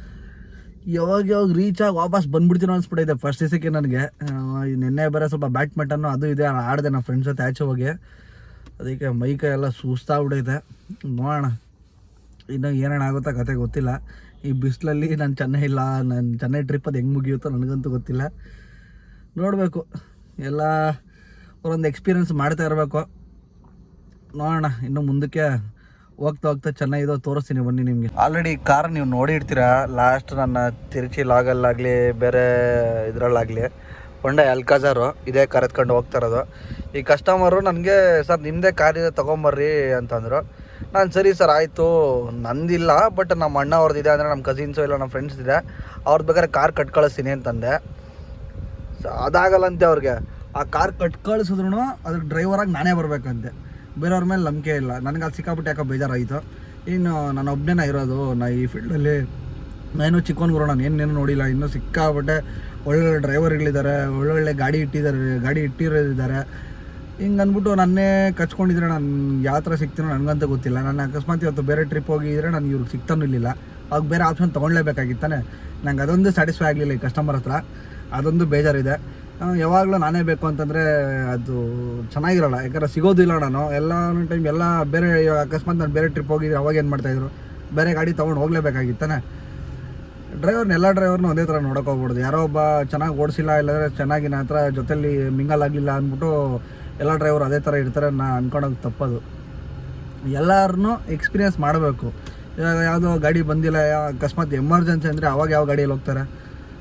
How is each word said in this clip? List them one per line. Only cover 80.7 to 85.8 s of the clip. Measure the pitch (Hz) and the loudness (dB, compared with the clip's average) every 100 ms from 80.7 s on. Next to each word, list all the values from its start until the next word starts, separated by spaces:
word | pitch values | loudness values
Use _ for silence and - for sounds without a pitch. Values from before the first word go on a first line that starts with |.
| 156 156 151 139 135 127 | 0 2 2 2 -2 -2
ಅದು | 123 120 123 117 123 120 120 113 | -4 -4 -4 -2 -4 -6 -6 -6
ಚೆನ್ನಾಗಿರಲ್ಲ, | 147 160 180 147 | -2 2 2 2
ಯಾಕಂದ್ರೆ | 127 131 151 151 | 0 -2 -2 -2
ಸಿಗೋದಿಲ್ಲ. | 160 180 180 175 165 | 2 4 6 6 4
ನಾನು | 139 131 151 | 0 0 -2
ಎಲ್ಲ | 143 160 | 0 0
ಒಂದೊಂದ್ | 170 175 175 165 | 0 0 0 0
ಟೈಮ್ | 170 156 | 0 0
ಎಲ್ಲ | 160 170 170 | 0 2 0
ಬೇರೆ, | 151 160 175 165 160 | 0 0 2 4 4
ಇವಾಗ | 151 139 | 2 0
ಅಕಸ್ಮಾತ್ | 156 - | -2 -2
ನಾನು | 170 | -2